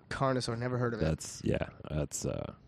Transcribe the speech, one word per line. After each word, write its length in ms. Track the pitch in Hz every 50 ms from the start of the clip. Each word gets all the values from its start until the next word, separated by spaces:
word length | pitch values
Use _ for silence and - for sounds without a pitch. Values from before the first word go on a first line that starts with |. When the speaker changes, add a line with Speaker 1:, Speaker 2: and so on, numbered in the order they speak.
| - -
Speaker 1:
Carnosaur, 480 | - - 139 131 131 127 117 117 117
never 200 | 117 120 127 123
heard 160 | 123 123 120 117
of 80 | 107
it. 40 | 160
Speaker 2:
That's, 360 | 78 80 - - - - - -
yeah, 240 | - - - - - - - - -
that's, 360 | 76 78 73 - - - -
uh, 260 | - 50 50 - - - - -